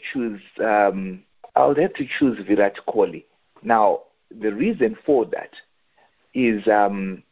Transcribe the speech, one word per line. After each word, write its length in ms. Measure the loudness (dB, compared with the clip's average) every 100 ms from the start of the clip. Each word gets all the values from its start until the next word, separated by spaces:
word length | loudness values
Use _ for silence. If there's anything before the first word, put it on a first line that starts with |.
| -10
choose, 280 | -6 -6 -8 -16 -6
um, 640 | 0 2 2 0 -8 -10 _ _ -4
I 120 | 2 2
would 100 | 2
have 180 | 0
to 120 | -2 -8 0
choose 200 | 0 0 -2
Virat 300 | 2 2 0 -4
Kohli. 360 | 0 0 -2 -18 _ _ _
Now, 380 | -2 2 2 0 -6 _ _ -6
the 140 | -6
reason 420 | -2 -4 0 -2 -2
for 220 | 0 0 0
that 240 | -6 -12 -20 _ _ _ _ _ _ _
is, 340 | -2 0 0 2
um, 560 | 4 2 0 -8 -10 _